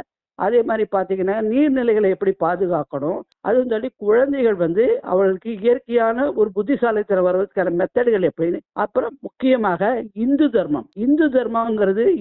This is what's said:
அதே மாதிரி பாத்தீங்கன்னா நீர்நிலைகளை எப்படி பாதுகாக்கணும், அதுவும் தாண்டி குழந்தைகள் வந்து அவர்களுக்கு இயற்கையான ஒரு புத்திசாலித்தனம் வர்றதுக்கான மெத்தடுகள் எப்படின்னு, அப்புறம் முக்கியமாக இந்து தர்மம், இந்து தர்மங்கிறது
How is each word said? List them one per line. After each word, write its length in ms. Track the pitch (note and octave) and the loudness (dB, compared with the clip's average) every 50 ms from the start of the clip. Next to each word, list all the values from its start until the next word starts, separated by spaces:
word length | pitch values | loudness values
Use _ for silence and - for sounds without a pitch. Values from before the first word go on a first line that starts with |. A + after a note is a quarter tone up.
| - - _ _ _ _ _ - | -4 -6 _ _ _ _ _ -6
அதே 200 | F3 G3+ A#3+ A#3+ | -2 0 2 2
மாதிரி 220 | A3+ - A3+ A3 G#3+ - | 2 0 0 -2 -2 -2
பாத்தீங்கன்னா 460 | - F#3+ F#3 F3+ F#3+ F#3+ F3+ F#3+ G3+ A3 A3 | -2 -2 -2 -2 -2 -2 -2 -2 -2 -2 -2
நீர்நிலைகளை 680 | G#3+ A3+ C4+ D4+ D4+ C4+ C4 A#3+ A#3 G#3+ G#3+ G#3 F#3+ | 0 0 2 2 2 2 0 2 2 2 2 2 2
எப்படி 220 | F#3 - G#3 F#3+ F#3+ - | 0 0 0 -2 -2 0
பாதுகாக்கணும், 800 | F3 E3 F3 F3 F#3+ F3 F3 D#3 C#3+ - - C#3 C3+ D#3 G3 - E4 - _ _ | 0 -2 0 0 -2 -2 0 -2 -2 -4 -6 -6 -4 -4 -4 -6 -8 -14 _ _
அதுவும் 300 | - F#3+ A3+ B3+ B3+ B3 | -4 0 0 0 0 0
தாண்டி 180 | A3+ A3 A3+ B3+ - _ | -2 -4 -4 -6 -10 _
குழந்தைகள் 580 | G#3 G3+ G#3+ A#3+ C4+ C#4+ C#4+ C#4 B3 A3+ G#3 | 0 2 2 4 2 2 0 0 0 0 2
வந்து 280 | F3 F3 E3 E3+ G3+ A#3+ E4+ A#4 - - | 2 0 0 2 2 2 2 2 0 -2
அவர்களுக்கு 480 | - F3+ F#3 G3 F#3+ F#3+ F3+ - A3+ A#3 | -2 0 2 2 2 0 -2 -4 -8 -8
இயற்கையான 760 | F#3+ G3+ A#3+ B3 C4+ - - A#3 A#3+ A3+ A3+ A3+ B3 C#4 D4 | -2 0 0 0 0 0 -2 -2 0 0 0 0 0 -2 -2
ஒரு 180 | - A3 G#3 G#3+ | 0 0 0 0
புத்திசாலித்தனம் 760 | F#3 G3 G#3 G#3+ C#4 - B3 A#3 A3 G#3 G#3+ - G3 F#3 F3+ F3+ | 0 -2 -2 -2 0 0 0 0 0 -2 -2 0 0 2 2 2
வர்றதுக்கான 460 | F3+ F#3 G3+ - _ G3 F3 F3+ E3+ | 2 0 -2 -2 _ -2 -2 0 0
மெத்தடுகள் 540 | F3 F#3 - - A#3+ B3 A#3+ A3 G3 F3 - | -2 -2 -2 0 0 0 2 2 2 0 -2
எப்படின்னு, 320 | - - E3 E3+ F#3 G#3 - _ _ | -2 -2 -2 -2 -4 -4 -8 _ _
அப்புறம் 420 | - G#3 - - B3 - A#3 C#4 - | -6 -6 -4 -2 -4 -4 -4 -6 -10
முக்கியமாக 600 | - G3 - - B3+ C4 C4 B3 G#3+ F#3+ F3 E3 G3 A3 B3+ A3+ A#3 G#3+ - G#3 | -14 -16 -8 -2 0 2 2 2 2 0 -2 -2 -2 -2 -2 -2 -6 -8 -8 -4
இந்து 300 | A3+ C4 C#4+ C#4+ D#4 C4+ | -2 0 2 2 2 2
தர்மம், 380 | A3 G#3 E3+ D3 D3 C3 - - _ | 2 0 0 0 -2 -4 -6 -8 _
இந்து 320 | G3 A3 C4 D4 D4+ D#4+ D4 | -4 0 2 2 2 2 2
தர்மங்கிறது 760 | B3 B3+ A#3+ A3+ A#3 A3+ A3+ A#3 A3 G#3 G#3 F#3+ G3 G#3+ A#3+ G4 F4+ A#3 | 2 0 0 0 -2 -2 -2 -2 0 0 0 0 2 2 2 2 2 2